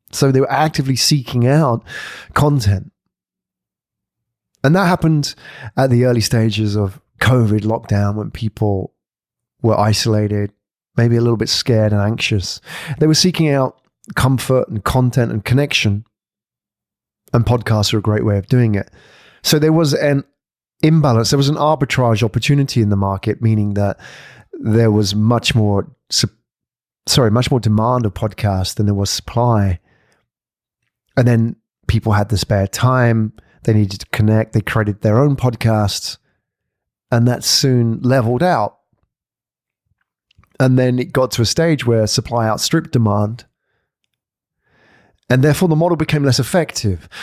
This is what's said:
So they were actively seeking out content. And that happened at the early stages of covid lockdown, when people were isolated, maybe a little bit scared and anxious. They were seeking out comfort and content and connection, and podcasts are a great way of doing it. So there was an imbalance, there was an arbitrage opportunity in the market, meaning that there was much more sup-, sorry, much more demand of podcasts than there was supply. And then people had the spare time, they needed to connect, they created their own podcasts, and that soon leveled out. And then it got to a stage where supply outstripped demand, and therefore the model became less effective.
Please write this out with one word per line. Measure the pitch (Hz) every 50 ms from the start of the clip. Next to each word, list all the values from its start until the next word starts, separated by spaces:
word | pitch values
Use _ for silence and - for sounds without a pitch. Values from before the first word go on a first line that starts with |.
| _ _
So | - - 143 135
they | 131 131
were | 135 -
actively | 135 135 156 156 - - 135 135 131
seeking | 117 - - 156 143 120 - - 123 120 127
out | 139 156 160 131 117 117 - - - - - - - - - - -
content. | - 147 147 147 139 104 98 98 95 98 - _ _ _ _ _ _ _ _ _ _ _ _ _ _ _ _ _ _ _ _ _ _ _ _ _ _ _ _ _ _ _ _ _ _ -
And | 135 160
that | 185 202 175
happened | 185 - - 160 160 151 143 - - - - - - - - 110 -
at | - 135 135
the | 120 120 123
early | 127 123 117
stages | 101 - - 117 110 113 101 104 110 104 101
of | 107 101 95 98 - _ _ _ -
covid | - 104 127 127 117 104 107 107
lockdown, | 98 107 110 123 120 - 104 101 101 101 101
when | 107 104 107
people | - - 113 107 - - 110 104 101 95 90 - _ _ _ _ _ _ _ _ _ _ _ _ _ _
were | - 113 107 -
isolated, | 104 110 104 - - 117 107 107 107 104 104 104 101 101 _ _ _ _ _ _ _ _ - -
maybe | 117 120 117
a | 117
little | 117 120 117 104
bit | 113 -
scared | - - - - 117 110 107 107 104
and | 104
anxious. | 101 104 113 - - - 113 101 90 - - - _ - - - - 160 139 -
They | 151 156
were | 156
seeking | 151 - 180 165 - 160 151
out | 139 139 131 127 - _ _ _ _ _ _ - -
comfort | - - 127 135 120 - - 131 127 - -
and | - 107 -
content | - - 131 127 123 - 135 120 113
and | 117 107 -
connection, | - 123 135 147 - - - - 107 101 104 113 _ _ _ _ _ _ _ _ _ _ _ _ _ _ _ _ _ _ _ _ _ _ _ _ - -
and | 120 110
podcasts | 107 123 120 - - 117 107 104 - -
are | 107
a |
great | 95 110 104 107 120
way | 110 101 101
of | 92 -
doing | 127 127 120 110 104
it. | 98 - - _ - _ _ - - - - _ _ -
So | - 165 151
there | 151 156
was | 160 165 170 143 139
an | - 151 147 143 139 - _ _ _ _ _ _ _ _ _ _ -
imbalance, | - 156 160 160 147 143 117 113 117 -
there | 147 139
was | 139 139
an | 156
arbitrage | - 143 151 156 147 139 - - - 127 117 113 104 117
opportunity | 110 - 117 - - 143 143 139 135 - 123
in | 110 101
the | 104
market, | 98 98 98 98 95 - 110 104 -
meaning | 113 113 110 107 104 104 101
that | 101 101 98 - _ - - - - - - - - - _ -
there | 339 277 117 107 117 117 110
was | 104 107 104 92 98
much | 107 107 113 120 117 - - -
more | 117 107 104 101 98 - - - _ _ -
sup-, | - - - - _ _ _ _ _ _ _ _ _ _ _ _ _ _ - -
sorry, | - 156 127 110
much | 104 123 127 -
more | 143 123
demand | 104 110 104 107 110 120 127 127 117
of | 104 -
podcasts | - 113 107 - - - 104 95 92 92 - -
than | - 107 101
there | 101
was | 98 101 -
supply. | - - - - - 120 120 123 117 107 101 98 87 - _ _ _ _ _ _ _ _ _ _ _ _ _ _ _ _ _ _ _ _ _ _ _ _ _ _ -
And | 135 120 120
then | 120 113 113 117 - _ _ _ _ _ _ -
people | - 110 - 113 101
had | 104 104 101
the | 104 92
spare | - - 113 98 95 95
time, | - - - 127 131 127 123 117 113 110 110 107 - - _ _ _ _ -
they | - 110
needed | 107 104 95 98 98
to | - -
connect, | - - 107 107 110 110 110 - -
they | 110
created | - - - 113 107 104 98 -
their | - 110 104 120
own | 143 147 139
podcasts, | - - 127 117 - - 117 110 107 104 101 - - - - - - _ _ _ _ _ _ _ _ _ _ _ _ _ _ _ _ _ -
and | 127 117 117 123
that | 123 - -
soon | - - - - 135 127 123 117 117 113 -
leveled | - 123 131 135 113 117 123 123 170
out. | 180 165 123 104 - _ _ _ _ _ _ _ _ _ _ _ _ _ _ _ _ _ _ _ _ _ _ _ _ _ _ _ _ _ _ _ _ _ _ _ _ _ -
And | 127 131 127 127
then | 127 127 123 127
it | - - -
got | 131 131 123
to | - - 113
a |
stage | - - - 165 170 156 135 -
where | 123 117 113 107 104
supply | - - - - 123 120 113 110
outstripped | 107 - - - - 165 160 -
demand, | - 123 113 104 101 104 104 104 117 123 - _ _ _ _ _ _ _ _ _ _ _ _ _ _ _ _ _ _ _ _ _ _ _ _ _ _ _ _ _ _ _ _ _ _ _ _ -
and | 127 127 127
therefore | 156 143 - 185 175
the | 156
model | 151 165 180 175 151
became | 156 - - 151 139
less | 135 120 135
effective. | 120 - - 185 156 - - - - 104 92 82 - - - -